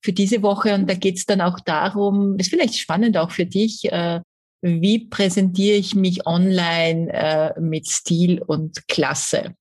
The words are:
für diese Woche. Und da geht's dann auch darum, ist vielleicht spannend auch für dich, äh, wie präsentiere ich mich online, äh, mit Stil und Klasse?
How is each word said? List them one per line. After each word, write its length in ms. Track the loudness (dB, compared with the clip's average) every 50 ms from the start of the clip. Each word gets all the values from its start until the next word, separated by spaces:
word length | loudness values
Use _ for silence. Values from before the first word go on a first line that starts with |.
für 100 | -2 -2
diese 300 | 0 0 2 2 2 2
Woche. 320 | 2 2 0 2 2 2 2
Und 160 | 2 2 0
da 40 | -2
geht's 320 | 0 0 -2 -2 -2 -2
dann 140 | 0 0 2
auch 200 | 2 0 0 -2
darum, 760 | -4 -2 -2 0 0 0 0 0 0 2 2 2 2 0 0 0
ist 120 | -2 0
vielleicht 260 | 0 0 0 0 -2
spannend 400 | -4 -4 -2 0 0 2 2 2
auch 140 | 2 0 -2
für 160 | -2 -4 -4
dich, 380 | -2 0 0 0 0 -2 -4 -4 -2
äh, 280 | -2 0 -2 -2 -4 -4 -8 _ _ _ _ _ _ _ -2
wie 400 | -2 0 2 2 2 2 0 -2
präsentiere 680 | -6 -2 0 0 0 2 2 0 2 2 2 2 4 2
ich 180 | 2 0 0 0
mich 320 | 0 2 2 0 -2 -2
online, 880 | -2 2 2 2 4 2 2 2 0 2 2 2 2 0 0 -2 -4
äh, 480 | -2 -2 0 0 2 0 0 -2 -2 -4
mit 260 | -4 -2 -4 -4 -4
Stil 560 | -4 -6 -6 -2 -2 0 2 2 2 2 0
und 460 | 0 -4 -4 -2 -2 -6 -10 -14 -8 -6
Klasse? 680 | -2 0 0 0 0 -4 -4 -2 -2 -2 -4 -6 -12 _